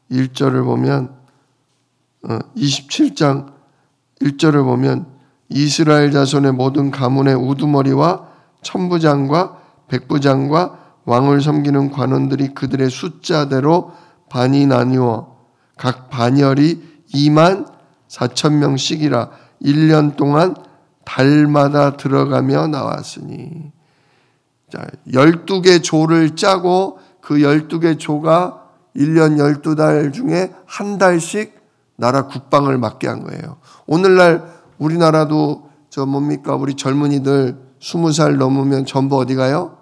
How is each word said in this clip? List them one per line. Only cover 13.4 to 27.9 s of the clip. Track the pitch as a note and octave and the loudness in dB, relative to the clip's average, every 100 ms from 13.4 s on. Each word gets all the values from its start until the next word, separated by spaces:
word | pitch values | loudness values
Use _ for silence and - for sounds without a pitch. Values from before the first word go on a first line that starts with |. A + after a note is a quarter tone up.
| C#3+ C3+ C#3+ F3 F3+ - _ _ _ | -2 -2 0 0 -2 -14 _ _ _
반이 | B2 B2+ C#3 C#3+ | -2 2 2 4
나뉘어 | B2 B2 C3 B2 G#2+ - _ _ _ _ - | 2 2 0 0 -2 -8 _ _ _ _ -8
각 | B2+ - - | -6 -6 -10
반열이 | B2+ A#2+ C#3 C#3 C3+ D3+ D#3+ - _ _ | -4 0 2 2 2 2 0 -10 _ _
이만 | C#3 D3 D3+ E3+ G3 - - _ _ _ | 0 2 4 4 2 -6 -18 _ _ _
사천 | - B2 - D#3 D3+ | -8 -6 -2 0 2
명씩이라 | C#3+ C3+ - E3 D3+ B2 A#2 - _ _ | 0 -2 -4 -4 -2 -2 -4 -12 _ _
일 | - D3 D#3 | -2 2 4
년 | D#3 D3 C#3+ | 4 2 0
동안 | C#3+ D3 F#3 - - _ _ _ | 0 2 0 -2 -14 _ _ _
달마다 | - - C3+ D3+ D3 D3 C#3+ D3 C#3+ C#3 | -8 0 4 4 4 2 2 2 0 0
들어가며 | C#3 C#3 C#3 C3 C3 C#3 D#3+ | -2 0 0 0 0 0 -2
나왔으니. | C#3+ A2 - - - - - B2 E3 D3 - _ _ _ _ _ _ _ _ _ | -4 -6 -8 -12 -16 -16 -14 -16 -16 -18 -20 _ _ _ _ _ _ _ _ _
자, | - - - - | -16 -16 -18 -2
열두 | B2+ D3+ E3+ - F#3+ | 4 4 4 -2 0
개 | F#3 F3 | 4 4
조를 | - D#3+ D#3 E3 D#3 | 2 0 2 2 2
짜고 | D#3+ G3+ F#3+ F3 F#3 F#3+ - _ _ | 0 0 0 2 0 -2 -8 _ _
그 | - D3 | -2 2
열두 | C#3+ D3+ D3+ E3+ | 2 2 -2 -2
개 | E3 | 0